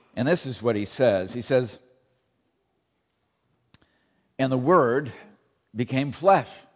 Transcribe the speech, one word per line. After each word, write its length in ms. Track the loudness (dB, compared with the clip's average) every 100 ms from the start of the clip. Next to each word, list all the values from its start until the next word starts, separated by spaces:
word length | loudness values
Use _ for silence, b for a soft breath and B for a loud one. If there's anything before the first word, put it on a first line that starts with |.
| b -4
And 120 | 0
this 180 | 0 -4
is 160 | -4
what 140 | -2 -2
he 100 | -4
says. 480 | 0 2 2 -2
He 80 | -8
says, 380 | 0 0 0 -8 _ _ _ _ _ _ _ _ _ _ _ _ _ _ _ _ _ _ _ -20 _ _ _ _ _ -4
"And 120 | -2
the 60 | 0
Word 540 | 4 4 4 0 -4 B B B _ _ _ -8
became 360 | -4 -2 -4
flesh." 380 | 0 4 4 2 -12 -20